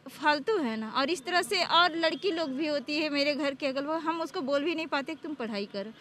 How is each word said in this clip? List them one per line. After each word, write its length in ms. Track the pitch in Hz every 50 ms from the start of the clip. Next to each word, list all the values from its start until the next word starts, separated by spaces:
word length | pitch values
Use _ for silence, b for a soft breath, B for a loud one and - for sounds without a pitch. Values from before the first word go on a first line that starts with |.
| - 262
फालतू 480 | - - 285 302 294 302 277 440 440 370
है 180 | 294 226 220
ना। 120 | 220 220 220
और 200 | - 254 277 277
इस 140 | 359 269 254
तरह 180 | 359 359 359
से 200 | 381 - 403 359 330
और 320 | - - 330 349 349 311
लड़की 340 | 330 330 320 330 254 - 403
लोग 200 | 330 339 320 269
भी 160 | 262 262 320
होती 300 | 302 294 285 240 302 294
है 140 | 302 302 302
मेरे 240 | 285 285 285 294 294
घर 200 | 254 302 277 277
के 120 | - 302
अगल 160 | 269 254 277
बगल, 160 | 277 294 320 330
हम 220 | 302 320 330 330
उसको 200 | 320 311 - 370
बोल 240 | 277 247 285 285 277
भी 100 | 349 330
नहीं 120 | 320 330
पाते 280 | 277 311 277 262 - 320
कि 60 | -
तुम 120 | - 311 302
पढ़ाई 320 | - 240 214 220 202 202
करो, 240 | 196 - 196 196 220 220 B